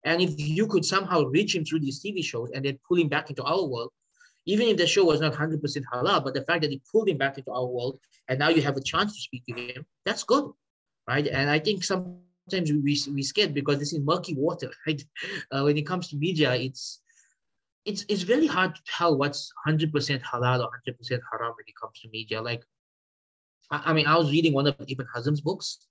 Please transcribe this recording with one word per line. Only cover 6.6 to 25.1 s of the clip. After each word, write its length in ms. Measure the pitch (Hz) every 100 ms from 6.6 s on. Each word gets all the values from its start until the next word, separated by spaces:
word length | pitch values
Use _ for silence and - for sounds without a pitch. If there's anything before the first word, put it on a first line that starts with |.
that 80 | 151
he 120 | 135 _
pulled 160 | 214 208
him 80 | 147
back 220 | 139 139
into 120 | 131
our 160 | 127 123
world, 320 | 123 123 135 _ _ -
and 100 | 131
now 120 | 151
you 120 | 165
have 140 | 143 135
a 60 |
chance 320 | - 165 208
to 60 | -
speak 240 | - 123 -
to 80 |
him, 320 | 117 123 127 - _
that's 180 | - -
good, 280 | - 269 294 - _ _ _ _ -
right? 180 | 135 147
And 220 | 135 143
I 100 | 151
think 240 | 156 196
sometimes 360 | - 180 180 - _ _ -
we, 280 | 190 156 147
we, 140 | 139 143 139
we 100 | 143
scared 320 | 135 - 196
because 240 | 143 139 143
this 140 | 147
is 80 | 160
murky 340 | 139 180 -
water, 360 | 147 151 - 127 -
<laughs> 80 | -
right? 160 | 147 - - - 139 -
Uh, 120 | 139
when 160 | 143 147
it 80 | 147
comes 220 | 180 175
to 80 | 143
media, 380 | 160 160 139
it's, 460 | 127 127 - - - _ _ _ _ _ _ _ _ -
it's, 180 | 208 -
it's 140 | 202
very 240 | 180 254 311
hard 280 | 180 -
to 80 | - -
tell 300 | - 170 139
what's 340 | 143 143 - -
hundred 280 | 151 156 160
percent 300 | 151 123 131
halal 380 | - 120 123 127
or 100 | 113
hundred 280 | - - 123
percent 240 | 120 123 -
haram 200 | 113 117 117
when 80 | -
it 80 | -
comes 200 | 110 -
to 80 | 113
media. 320 | 110 110 110
Like, 220 | 117 120 _ _ _ _ _ _ _ _ _ _ _
I, 120 | 147 165
I 60 |
mean, 120 | 160 147
I 100 | 165
was 120 | 156
reading 220 | 151 165
one 140 | 139 143
of 100 | 139 -
Ibn 200 | 127 123